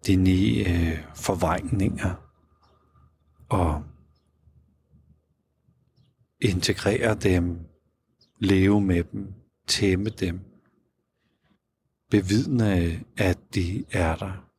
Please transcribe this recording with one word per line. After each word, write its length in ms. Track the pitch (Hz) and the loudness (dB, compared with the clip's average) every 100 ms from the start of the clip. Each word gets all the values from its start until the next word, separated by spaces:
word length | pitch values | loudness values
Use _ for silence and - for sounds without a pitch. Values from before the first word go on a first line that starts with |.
| - | 2
De 100 | 92 | 4
ni, 420 | 92 92 104 113 | 4 4 2 2
øh, 460 | 92 85 82 80 - | 0 0 0 -2 -10
forvrængninger. 1000 | - - 92 82 80 - 101 92 - 92 90 - _ _ _ _ _ _ _ _ _ _ _ - | -8 -4 0 0 -2 -2 0 0 -2 -6 -6 -14 _ _ _ _ _ _ _ _ _ _ _ -6
Og 360 | 98 85 76 - - _ _ _ _ _ _ _ _ _ _ _ _ _ _ _ _ _ _ _ _ _ _ _ _ | 0 0 0 -6 -18 _ _ _ _ _ _ _ _ _ _ _ _ _ _ _ _ _ _ _ _ _ _ _ _
integrere 720 | 113 90 - 98 - 104 117 | -2 0 -2 -2 0 0 0
dem, 460 | 110 101 90 87 85 82 _ _ _ _ _ _ _ | 0 2 2 0 -6 -12 _ _ _ _ _ _ _
leve 420 | 98 95 95 101 | 2 4 4 4
med 240 | 98 87 | 2 0
dem, 300 | 82 101 95 95 _ _ - | -2 -8 -12 -16 _ _ -6
tæmme 440 | - 104 92 107 | 0 2 0 -2
dem. 300 | - 92 87 92 _ _ _ _ _ _ _ _ _ _ _ _ _ _ _ _ | -4 -6 -6 -12 _ _ _ _ _ _ _ _ _ _ _ _ _ _ _ _
Bevidne, 920 | 107 92 104 139 127 107 92 85 80 - - | 0 2 0 0 0 2 2 0 -4 -12 -2
at 220 | 95 87 _ | 0 0 _
de 300 | - 87 98 - | -4 -4 -4 -6
er 240 | - 82 82 | -2 -2 -2
der. 320 | 98 95 - | -8 -12 -16